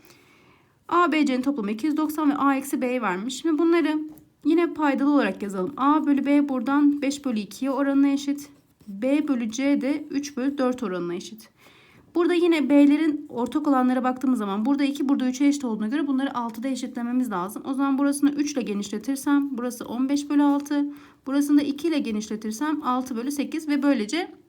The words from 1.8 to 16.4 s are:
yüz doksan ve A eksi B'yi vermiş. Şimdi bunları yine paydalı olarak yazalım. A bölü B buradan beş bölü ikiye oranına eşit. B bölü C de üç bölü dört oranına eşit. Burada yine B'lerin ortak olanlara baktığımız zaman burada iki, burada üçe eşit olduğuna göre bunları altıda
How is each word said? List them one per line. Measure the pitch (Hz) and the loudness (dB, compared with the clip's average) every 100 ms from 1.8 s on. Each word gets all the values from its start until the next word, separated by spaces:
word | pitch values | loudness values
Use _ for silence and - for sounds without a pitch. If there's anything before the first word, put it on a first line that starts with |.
| 311 | -2
yüz | 302 | 0
doksan | 302 320 294 | -2 0 0
ve | |
A | - 277 | 2 2
eksi | 269 269 277 | 0 -2 -4
B'yi | 247 254 | -2 -2
vermiş. | 214 185 226 254 | -2 -4 -6 -4
Şimdi | 330 302 | -2 2
bunları | 339 339 311 311 311 - - _ | 4 2 2 -2 -4 -14 -20 _
yine | 294 330 330 | 0 2 2
paydalı | - 302 254 277 | 0 0 2 2
olarak | 285 214 190 | 4 2 -2
yazalım. | 202 190 185 - | -6 -4 -4 0
A | 269 311 294 | 2 2 2
bölü | 277 262 | 0 4
B | 285 285 | 2 2
buradan | 262 226 285 285 285 | -2 0 4 4 2
beş | 269 285 | -2 -4
bölü | 262 220 | -4 -4
ikiye | 196 - 262 | -6 -6 -4
oranına | 262 277 277 277 | -2 0 4 4
eşit. | 277 285 285 - - _ _ - | 2 -2 -6 -8 -20 _ _ -14
B | 196 254 294 302 | -6 0 0 0
bölü | 247 226 | -2 -2
C | - 277 285 | -2 0 0
de | 262 302 - | 0 -4 -4
üç | 277 285 - | -6 -6 -4
bölü | 269 277 | -4 0
dört | 254 254 | -2 0
oranına | 208 180 175 | -4 -4 -4
eşit. | 175 - 220 - _ - - _ - _ | -6 -10 -18 -20 _ -20 -20 _ -20 _
Burada | 330 339 | 0 2
yine | 349 339 330 247 | 4 4 2 4
B'lerin | 285 285 294 320 294 - | 6 8 6 2 -2 -6
ortak | 240 247 311 294 | -6 -4 -2 2
olanlara | 262 254 254 | 2 4 2
baktığımız | 254 254 262 240 | 0 0 0 0
zaman | 202 202 226 | 0 -2 0
burada | 285 | 2
iki, | 277 285 269 | 0 0 0
burada | 277 254 | 0 0
üçe | 254 285 | 2 2
eşit | 285 | 2
olduğuna | 247 214 214 | -2 -2 -2
göre | 285 294 | -2 0
bunları | 262 277 | 0 0
altıda | 247 | -4